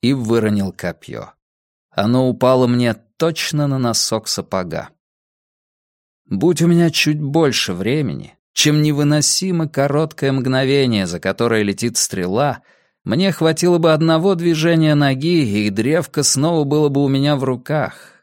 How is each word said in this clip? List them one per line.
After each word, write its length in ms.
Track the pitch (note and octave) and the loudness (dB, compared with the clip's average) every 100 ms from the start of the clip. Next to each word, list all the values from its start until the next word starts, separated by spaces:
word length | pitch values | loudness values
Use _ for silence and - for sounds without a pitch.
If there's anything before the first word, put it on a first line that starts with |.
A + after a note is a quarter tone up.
и 120 | A#2+ | 0
выронил 580 | C#3 A2 A#2 A2 G#2 G2 | 0 2 2 2 0 -2
копье. 600 | - F2+ E2 - A#1 - _ _ _ _ _ _ | -6 -8 -8 -14 -14 -14 _ _ _ _ _ _
Оно 380 | - G#2 B2+ C3 | -4 0 2 0
упало 400 | A2+ B2 C3 B2+ | 2 2 4 2
мне 280 | B2 A#2+ G#2+ _ _ | 2 0 -2 _ _
точно 500 | E3 D#3+ - D3+ D3 | -4 -2 -4 -2 -2
на 100 | C3+ | 0
носок 500 | B2 A2+ - A2+ - | -2 -2 -2 -4 -4
сапога. 640 | - - F#2+ F2+ D2+ - _ _ _ _ _ _ _ _ _ _ _ _ _ _ | -8 -4 -4 -4 -8 -10 _ _ _ _ _ _ _ _ _ _ _ _ _ _
Будь 360 | F#2+ D3+ D#3+ | -2 0 2
у 60 | E3+ | 4
меня 220 | E3+ E3+ | 4 2
чуть 320 | D3+ - D3+ | 2 -2 -2
больше 520 | C#3+ D3+ D#3 A#2+ - | -2 0 0 0 -4
времени, 640 | F2+ G2 D3 C3+ C#2 - _ _ | -4 -2 -2 -2 -6 -12 _ _
чем 280 | - D3+ D3+ | -2 0 2
невыносимо 880 | D3+ C#3+ D3 D3+ C#3 - F#3+ F3 D#3 | 2 2 2 2 0 -2 -2 -2 -4
короткое 600 | - C#3 C#3+ D#3 - C#3+ | -2 0 0 -4 -2 -2
мгновение, 760 | C3+ B2+ C3 C3+ C#3 C3 A2 F#2 | -2 0 0 2 2 2 0 -2
за 140 | E2+ | -4
которое 440 | F#2 F#2+ A#2 A2 | -4 -2 0 2
летит 340 | G#2 G2+ A#2+ - | 0 -2 -4 -4
стрела, 680 | - F#2+ F2+ G2+ C#3+ A#2+ _ _ _ _ | -4 -4 -4 0 -2 -4 _ _ _ _
мне 280 | - B2 G3 | -4 0 0
хватило 460 | E3+ D#3+ D#3+ F3 F3 | 0 0 2 2 2
бы 160 | E3 | 4
одного 420 | D#3 D#3+ D#3+ F#3 F#3 | 4 4 2 2 0
движения 600 | E3+ D#3+ E3 E3 D#3 D3 | 0 0 2 2 4 4
ноги, 680 | C#3+ C3 D#3 F3 B2+ G2+ G#2 | 2 0 0 0 2 0 -2
и 40 | |
древко 540 | G2+ A2+ D#3+ D#3 - | 0 0 0 -2 -2
снова 400 | C#3 - D3+ E3+ | -2 0 0 0
было 260 | C#3+ D3 D3+ | 0 2 2
бы 140 | C#3 | 2
у 40 | C#3+ | 0
меня 280 | C3+ C#3+ D3 | 2 0 0
в 80 | |
руках. 520 | C3 B2+ - D3+ C3 - - _ | -2 -4 -4 -4 -4 -8 -20 _